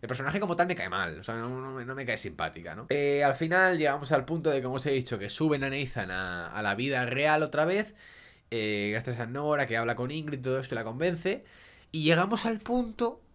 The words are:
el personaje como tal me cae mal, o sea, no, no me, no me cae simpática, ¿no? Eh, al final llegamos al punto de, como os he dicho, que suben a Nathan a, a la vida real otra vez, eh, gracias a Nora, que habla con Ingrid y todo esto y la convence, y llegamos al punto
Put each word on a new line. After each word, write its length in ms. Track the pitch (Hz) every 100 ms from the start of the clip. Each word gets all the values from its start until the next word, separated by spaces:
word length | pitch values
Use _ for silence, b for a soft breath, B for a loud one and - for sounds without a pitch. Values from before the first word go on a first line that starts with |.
el 60 | 110
personaje 320 | 123 139 185
como 160 | 196 170
tal 100 | 180
me 100 | 175
cae 140 | 92
mal, 300 | 92 87 78
o 40 |
sea, 120 | 90 113
no, 120 | 117
no 260 | 127 131 131
me, 100 | 120
no 80 |
me 140 | 135 123
cae 100 | 110
simpática, 560 | 101 80 80 85 85
¿no? 140 | 82 -
Eh, 340 | 143 143 143
al 120 | 143 135
final 420 | 160 180 185 175
llegamos 340 | 151 143 139
al 140 | 151 131
punto 240 | 165 156
de, 140 | 139
como 120 | 127 131
os 80 | 139
he 40 |
dicho, 280 | 135 127 110
que 100 | 101
suben 340 | - 156 147
a 60 | 135
Nathan 400 | 135 131 - 92
a, 380 | 92 95 87 85
a 140 | 101
la 100 | 104
vida 320 | 101 131 131 123
real 380 | 127 147 151
otra 220 | 156 147 160
vez, 280 | 196 214 - B B B B _
eh, 400 | 113 107 104 104
gracias 260 | 110 117 120
a 80 | 113
Nora, 400 | 135 147 147 135
que 100 | 113
habla 180 | 117 113
con 140 | 123
Ingrid 300 | 156 151 139
y 20 |
todo 180 | 127 131
esto 140 | 131
y 40 | 117
la 60 |
convence, 640 | 113 123 175 165 180 240 B B B B B
y 120 | 160
llegamos 440 | 151 165 190 226 233
al 100 | 220
punto 600 | - - 220 208 240 - _